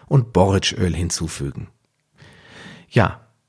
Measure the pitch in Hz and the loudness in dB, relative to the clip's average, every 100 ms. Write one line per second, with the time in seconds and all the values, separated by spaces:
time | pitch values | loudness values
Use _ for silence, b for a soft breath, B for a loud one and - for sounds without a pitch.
0 | B 143 117 90 95 98 - - 92 78 | B 0 2 2 4 4 0 -2 -2 -2
1 | 85 - 80 - 69 - - _ _ _ | -4 -4 -6 -6 -10 -10 -16 _ _ _
2 | _ _ B B B B B B B 123 | _ _ B B B B B B B 0
3 | 95 - _ _ | 0 -2 _ _